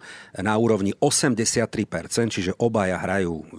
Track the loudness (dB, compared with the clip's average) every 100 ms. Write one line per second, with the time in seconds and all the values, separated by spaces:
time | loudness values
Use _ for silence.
0 | -6 -20 -16 -4 0 2 4 4 0 0
1 | 0 2 2 2 0 0 0 -2 -4 -6
2 | -4 -2 0 0 -2 0 0 2 0 0
3 | 0 0 0 -4 -10